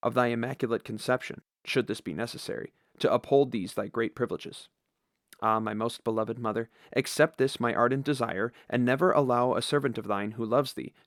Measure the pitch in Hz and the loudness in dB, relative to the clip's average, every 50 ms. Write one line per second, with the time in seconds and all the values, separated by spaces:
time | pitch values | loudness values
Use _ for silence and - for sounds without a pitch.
0 | - 120 117 123 123 120 117 117 117 123 135 - - 113 117 110 - - 120 107 | -2 0 2 2 2 2 0 -2 -4 -4 -4 -4 -2 -2 -2 -4 -4 -6 -10 -6
1 | - - 127 123 - - - - _ _ _ _ _ - - 135 120 - 113 - | 0 0 0 0 0 -8 -12 -14 _ _ _ _ _ 0 0 0 2 2 -2 -4
2 | - - 80 78 113 117 - - - - - - - - _ _ _ _ _ - | -4 -6 -4 -4 -4 -6 -6 -10 -8 -8 -8 -8 -8 -10 _ _ _ _ _ 0
3 | - 127 - 123 - - 143 139 139 131 120 113 90 90 - - 104 101 - 117 | 0 2 2 2 2 4 4 4 4 4 0 -4 -6 -4 -4 -6 -6 -4 -2 -2
4 | 113 - - - 123 110 87 - - - - - - _ _ _ _ _ _ _ | -2 -2 0 -2 -2 -2 -2 -8 -8 -14 -16 -16 -20 _ _ _ _ _ _ _
5 | _ _ _ _ _ _ - _ - 110 110 110 110 107 107 107 110 117 - - | _ _ _ _ _ _ -14 _ 0 0 2 2 0 -2 -4 -2 -2 -4 -4 -4
6 | _ 117 110 110 110 113 117 120 120 110 107 117 117 - _ _ - - - 131 | _ -2 0 0 -2 -2 -4 -4 -4 -2 -2 -2 -4 -6 _ _ -20 -4 -2 -2
7 | 131 - - - 151 160 - - 131 135 - - 123 117 - - 120 123 131 139 | -2 -2 2 2 2 2 4 0 0 0 2 0 0 0 2 4 4 4 4 2
8 | 135 - 147 127 120 113 - 92 104 120 - - - _ - 123 123 120 127 135 | 0 0 0 0 0 -2 0 -2 -2 -2 -4 -10 -10 _ 0 2 4 4 4 4
9 | 175 185 - 147 143 127 120 120 123 127 - 107 120 - - 147 139 139 113 113 | 4 4 4 4 4 4 4 2 4 2 2 0 0 0 0 0 0 0 -2 -4
10 | 110 107 101 98 101 107 110 110 113 107 113 135 143 135 - - - - _ _ | -4 -2 -2 -2 -2 -4 -4 -4 -2 0 2 2 2 0 -4 -10 -10 -10 _ _
11 | _ | _